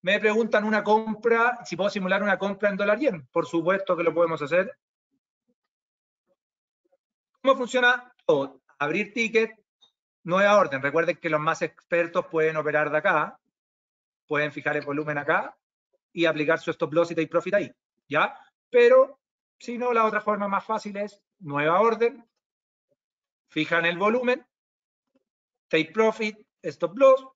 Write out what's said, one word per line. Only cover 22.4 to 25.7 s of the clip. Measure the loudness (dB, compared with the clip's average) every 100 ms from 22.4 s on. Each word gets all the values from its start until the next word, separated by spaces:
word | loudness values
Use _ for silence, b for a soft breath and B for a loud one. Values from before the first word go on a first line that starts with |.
| _ _ _ _ _ _ _ _ _ _ _
fijan | -6 -2 0
el | 0 0
volumen, | 0 0 0 -4 _ _ _ _ _ _ _ _ _ _ _ _
take | _